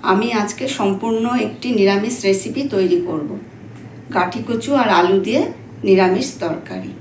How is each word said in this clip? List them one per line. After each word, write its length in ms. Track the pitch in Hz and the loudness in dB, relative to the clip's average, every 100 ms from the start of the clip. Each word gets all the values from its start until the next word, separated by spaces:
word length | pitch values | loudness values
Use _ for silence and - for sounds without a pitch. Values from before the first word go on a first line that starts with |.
| - | 2
আমি 160 | 196 233 220 | 2 2 0
আজকে 240 | 202 - 262 - | -2 -4 -6 -2
সম্পূর্ণ 460 | 202 190 226 226 233 247 214 | -2 0 -2 0 0 0 -2
একটি 220 | - 247 220 | -4 -2 4
নিরামিষ 360 | 196 202 220 - 196 | 4 4 0 -2 0
রেসিপি 360 | 190 - 269 277 | 0 -2 -4 -2
তৈরি 260 | 196 185 175 175 | 0 2 2 0
করব, 220 | 156 147 104 - - - - - - - 185 | -4 -6 -8 -12 -18 -18 -18 -18 -18 -4 0
গাঁঠি 260 | 185 233 214 | 0 -4 -4
কচু 240 | 226 269 277 | -4 0 2
আর 80 | 220 175 | 4 4
আলু 180 | 180 196 185 | 4 2 2
দিয়ে 140 | 269 - - - - 196 | 0 0 -6 -16 -6 4
নিরামিষ 400 | 190 185 190 - - | 4 6 2 -2 -4
তরকারি। 500 | 170 160 - 95 98 95 | -6 -6 -8 -10 -10 -14